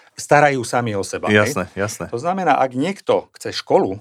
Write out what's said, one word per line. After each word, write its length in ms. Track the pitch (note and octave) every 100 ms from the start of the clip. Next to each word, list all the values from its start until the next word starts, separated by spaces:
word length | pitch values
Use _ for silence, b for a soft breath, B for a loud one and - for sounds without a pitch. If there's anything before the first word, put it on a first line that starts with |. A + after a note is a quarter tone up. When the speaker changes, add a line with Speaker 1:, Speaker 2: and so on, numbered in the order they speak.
| b
Speaker 1:
starajú 480 | - - D3 D3 C3+
sami 320 | A2 B2 A#2+
o 80 | G2+
seba, 240 | F#2+ F#2 F2
hej? 140 | G#2
Speaker 2:
Jasné, 200 | G#2 F#2 F2+
jasné. 320 | - G#2 - E2+
Speaker 1:
To 140 | A#2+
znamená, 320 | D#3+ F#3+ F3 C3
ak 160 | C3+
niekto 640 | B2+ D#3+ G3+ - G2+ -
chce 160 | - A2+ F2+
školu, 420 | - E3 C3 F#2+